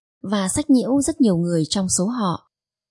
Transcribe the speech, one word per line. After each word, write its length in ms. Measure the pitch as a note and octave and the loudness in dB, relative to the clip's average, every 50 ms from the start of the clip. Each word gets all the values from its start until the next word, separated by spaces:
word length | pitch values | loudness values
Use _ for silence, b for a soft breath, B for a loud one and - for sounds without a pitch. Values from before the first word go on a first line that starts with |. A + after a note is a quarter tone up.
| _ _ _ _ | _ _ _ _
và 260 | - F#3+ G#3 G3+ F#3+ | -8 -4 -4 -2 -2
sách 220 | F#3+ - D4+ D4 - | -2 -4 -2 2 2
nhiễu 320 | C4+ B3 G3+ G#3+ C4 C#4+ | 2 2 2 2 0 0
rất 200 | C4+ - D#4+ - | 0 0 0 2
nhiều 160 | C#4 A3 F3+ | 2 2 2
người 260 | E3 F3 F3 F3 E3 D#3 - | 2 0 0 0 0 0 0
trong 200 | - G3+ F#3+ F#3 | -2 -2 -2 -2
số 160 | - - F3+ | -2 -2 -2
họ. 460 | G#3+ B3 B3 G#3+ F3+ E3 - _ _ _ _ _ _ _ _ _ _ | -2 -2 -2 -4 -4 -4 -6 _ _ _ _ _ _ _ _ _ _